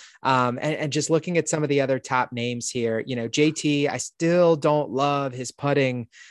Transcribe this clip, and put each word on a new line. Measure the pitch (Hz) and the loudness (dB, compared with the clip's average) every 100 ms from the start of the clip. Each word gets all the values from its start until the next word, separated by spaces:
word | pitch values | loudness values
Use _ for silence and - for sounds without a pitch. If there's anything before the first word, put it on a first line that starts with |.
| - _ | -20 _
um, | 131 131 123 123 | 2 2 2 0
and, | 151 | -4
and | 139 147 | -4 -2
just | 143 147 | -2 0
looking | 160 170 170 | 0 2 -2
at | 156 | 0
some | 160 | -2
of | 151 | 0
the | 139 | 0
other | 135 131 | 2 -2
top | - 127 120 | 0 0 0
names | 120 120 123 - | -4 -4 -4 -6
here, | 123 117 113 131 | -2 -2 -2 -4
you | |
know, | 123 117 | -6 -2
J | 147 151 | 2 2
T, | 151 151 147 110 | 2 -2 0 0
I | 123 | -4
still | - - 165 175 170 160 | -8 -2 0 4 4 4
don't | 151 151 139 | 2 2 0
love | 123 143 143 139 | 0 0 0 -4
his | 127 123 | -6 -12
putting | - 143 139 131 123 117 - - | -4 0 2 2 -2 -8 -16 -20